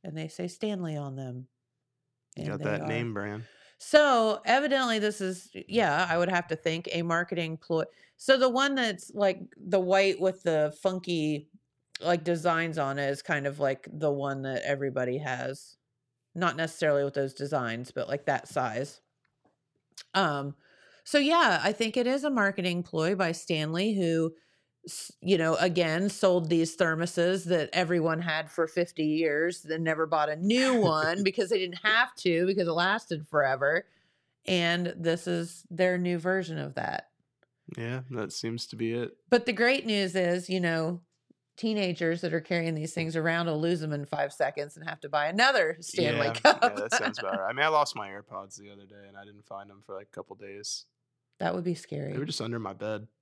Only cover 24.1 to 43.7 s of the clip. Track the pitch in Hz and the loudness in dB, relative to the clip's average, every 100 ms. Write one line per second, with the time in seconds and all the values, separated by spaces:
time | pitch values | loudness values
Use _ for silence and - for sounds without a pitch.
24.1 | 165 165 165 _ _ _ _ 175 - - | 2 0 -2 _ _ _ _ -16 -14 -14
25.1 | - 175 185 160 160 185 170 170 160 202 | -8 2 4 4 4 2 4 2 2 0
26.1 | 196 190 180 160 165 165 - 170 160 170 | 2 4 4 4 2 2 2 2 2 0
27.1 | - 170 185 170 175 143 - 170 175 160 | 2 2 2 2 0 2 0 2 2 2
28.1 | 160 170 156 156 - 160 - 170 - 156 | 0 -2 -2 -4 -2 0 0 -2 0 0
29.1 | 156 160 147 170 175 156 160 160 156 160 | 2 2 2 0 -2 -8 -2 0 0 2
30.1 | 156 151 156 190 240 262 247 185 156 156 | 2 0 0 2 4 4 4 4 4 2
31.1 | 180 196 196 190 208 185 175 214 220 254 | 2 0 0 0 0 -2 -2 0 2 2
32.1 | - 180 165 180 196 170 165 180 214 - | 0 0 2 2 2 0 2 2 0 -4
33.1 | 160 151 156 135 131 139 160 - _ _ | -8 0 2 2 2 2 0 -2 _ _
34.1 | _ _ _ - 180 170 175 175 - 165 | _ _ _ -2 2 2 0 -2 -2 0
35.1 | 170 175 170 170 - - 170 185 180 180 | 0 0 -2 -4 -10 -14 0 2 2 0
36.1 | 175 170 190 165 156 143 139 - - - | 0 0 0 0 -6 -6 -4 -4 -6 -8
37.1 | _ _ _ _ _ - - 117 127 127 | _ _ _ _ _ -16 -10 -6 -8 -8
38.1 | 120 104 - 117 117 - 113 113 117 120 | -8 -6 -6 -6 -6 -8 -6 -4 -4 -6
39.1 | - _ 240 233 202 240 269 226 208 190 | -10 _ 2 2 2 4 2 2 0 0
40.1 | 185 175 180 180 185 175 165 160 175 _ | 0 2 0 0 0 2 2 0 -4 _
41.1 | _ _ _ _ - 226 214 185 165 165 | _ _ _ _ -6 -2 0 0 0 0
42.1 | 170 175 160 156 170 165 160 160 - 160 | 0 0 -2 0 0 0 -2 -4 -4 -2
43.1 | 160 160 170 170 151 165 | 0 0 0 0 0 2